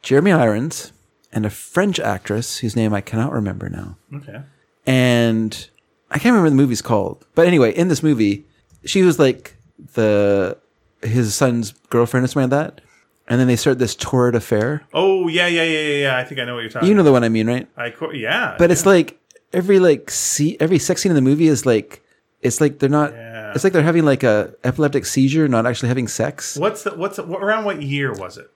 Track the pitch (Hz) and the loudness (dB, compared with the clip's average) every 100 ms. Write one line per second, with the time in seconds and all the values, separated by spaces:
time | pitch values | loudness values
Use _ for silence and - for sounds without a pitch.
0 | - 135 190 165 120 107 147 - - _ | 2 2 4 4 2 0 -4 -10 -16 _
1 | _ _ _ 113 107 - - - 202 180 | _ _ _ -4 -4 -6 -6 -2 -2 -2
2 | 107 98 - 104 120 - 113 113 110 101 | -4 -6 -4 -6 -6 -6 -4 -2 -2 -2
3 | - 110 131 135 101 98 - 85 95 90 | -4 -6 -4 -4 -6 -6 -10 -12 -14 -18
4 | _ 143 - 104 139 _ _ _ - 131 | _ -18 -16 -20 -20 _ _ _ -2 2
5 | 127 120 117 113 110 - - _ _ _ | 4 2 2 0 -4 -8 -18 _ _ _
6 | _ 151 240 233 165 135 139 117 - 110 | _ -2 2 4 4 4 2 0 0 -2
7 | 92 - _ - 170 175 117 - 180 156 | -2 -8 _ 2 4 6 4 2 0 0
8 | 156 131 104 101 - _ _ _ - 196 | 0 2 0 -2 -8 _ _ _ -4 2
9 | 180 165 139 127 - _ _ _ 147 - | 2 4 2 0 -10 _ _ _ -10 0
10 | 107 104 101 101 92 - _ _ _ _ | 2 4 4 2 0 -6 _ _ _ _
11 | 113 120 110 - 135 117 107 _ _ 120 | -4 0 0 0 0 0 -6 _ _ 0
12 | 117 127 127 147 127 139 156 - _ _ | 0 0 -2 -2 0 -2 -4 -12 _ _
13 | _ _ - 120 127 120 - 127 117 - | _ _ -4 0 2 2 0 0 -2 -4
14 | - 131 123 117 - 107 113 147 _ 151 | -4 0 2 0 -2 -2 -2 -6 _ -2
15 | 190 190 170 165 175 170 165 156 151 143 | 0 0 -2 -2 0 0 0 -2 -2 -2
16 | 139 127 127 135 123 120 113 123 175 208 | -2 -2 -6 -8 -8 -8 -10 -2 2 4
17 | 160 127 117 110 110 123 - - 120 - | 6 4 4 0 0 -2 -6 -10 -12 -10
18 | 156 147 110 202 220 - 175 175 196 185 | -12 -8 -4 -4 -4 2 2 4 4 4
19 | 151 - _ _ _ 185 185 196 180 143 | 2 -8 _ _ _ -4 2 4 6 2
20 | - - - - 147 - 160 180 - 175 | -2 -6 -4 -2 -2 0 0 0 0 -2
21 | 196 156 131 147 160 135 127 113 - - | 0 2 2 4 2 2 2 0 0 -18
22 | _ _ _ _ 120 - 151 147 139 147 | _ _ _ _ -4 0 -2 0 0 0
23 | 147 117 113 113 107 101 190 175 156 170 | -2 -6 -16 -16 -8 -2 0 2 2 2
24 | 151 131 123 107 - - 123 127 151 139 | 2 2 2 2 0 -4 -6 0 0 0
25 | - - 135 156 151 120 117 117 120 127 | -2 0 2 2 2 2 0 -2 -2 -2
26 | 117 - 123 139 - 143 190 214 202 165 | -4 -4 -4 -6 -12 -6 -6 -6 -10 -8
27 | 196 196 170 185 196 220 208 156 143 143 | -10 -8 -12 -8 -4 -4 -4 -8 -8 -6
28 | 139 101 90 - - | -6 -6 -12 -16 -20